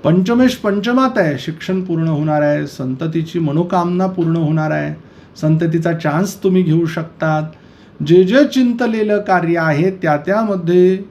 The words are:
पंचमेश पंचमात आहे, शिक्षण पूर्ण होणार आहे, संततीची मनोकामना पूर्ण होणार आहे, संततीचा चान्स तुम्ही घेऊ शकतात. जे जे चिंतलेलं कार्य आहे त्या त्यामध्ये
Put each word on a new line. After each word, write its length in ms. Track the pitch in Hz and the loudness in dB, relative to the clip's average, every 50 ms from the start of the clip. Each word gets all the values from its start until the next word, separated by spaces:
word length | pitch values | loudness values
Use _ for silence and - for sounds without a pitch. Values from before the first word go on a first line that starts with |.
| - | 4
पंचमेश 500 | 143 170 185 185 208 233 247 254 247 - | 4 4 4 2 2 2 4 4 2 2
पंचमात 640 | - - 208 196 202 190 240 247 262 262 254 262 220 | 0 -2 -2 -2 0 -2 0 0 2 0 0 0 0
आहे, 180 | 180 156 139 135 | 0 0 -2 -4
शिक्षण 420 | - 170 160 - - - 190 190 | -6 -10 -10 -8 -6 -4 -4 -4
पूर्ण 280 | 185 185 170 160 160 160 | -2 -2 -2 -2 0 -2
होणार 340 | 156 143 156 156 151 147 | -2 -2 0 0 0 0
आहे, 240 | 147 147 147 147 147 | 2 0 0 -2 -4
संततीची 720 | 139 - - 135 127 131 131 165 160 160 165 160 160 - 175 | -8 -8 -8 -6 -6 -6 -4 -6 -4 -4 -4 -6 -4 -4 -4
मनोकामना 680 | 165 143 139 160 180 180 196 180 175 175 180 180 185 | -2 0 0 -2 -2 0 -2 -2 -2 -2 -2 -2 -2
पूर्ण 300 | 185 185 180 165 165 165 | -2 -2 -2 -2 0 0
होणार 340 | 170 160 147 156 160 156 151 | 0 0 0 0 0 0 -2
आहे, 240 | 151 151 147 151 156 - - - - - - - - - | -2 -4 -4 -6 -8 -12 -16 -20 -20 -20 -20 -20 -12 -4
संततीचा 520 | 156 156 160 160 170 165 160 170 160 - | 0 0 2 2 0 0 0 0 0 -2
चान्स 500 | - 165 - 151 143 165 196 196 - - | -4 -2 -2 -2 0 0 -2 -2 -6 -4
तुम्ही 200 | - 190 185 185 | -2 2 2 2
घेऊ 240 | 180 160 156 170 170 | 2 2 2 0 0
शकतात. 560 | 156 - 170 160 - - - 160 160 156 156 156 156 - - - - - - - - - - | -2 -4 -8 -10 -10 -8 -6 -2 -2 -2 -2 -4 -8 -12 -20 -20 -20 -20 -20 -20 -20 -10 -8
जे 220 | 147 143 170 185 185 | 0 4 6 6 6
जे 200 | 185 226 277 294 | 6 4 4 4
चिंतलेलं 760 | - - 262 254 240 233 240 254 226 220 220 214 214 208 202 | 4 2 2 2 2 0 0 -2 -2 0 -2 0 0 0 -2
कार्य 380 | 202 - 190 175 165 165 170 170 | 0 0 0 0 2 0 0 0
आहे 320 | 160 160 147 139 170 190 | 2 0 2 2 0 0
त्या 240 | 190 190 - 160 147 | -2 -2 -2 0 0
त्यामध्ये 840 | 147 151 185 196 220 226 208 196 190 165 165 180 180 180 185 190 196 202 - | 0 0 -2 -2 0 0 -2 -4 -2 0 2 4 4 4 4 2 0 -6 -14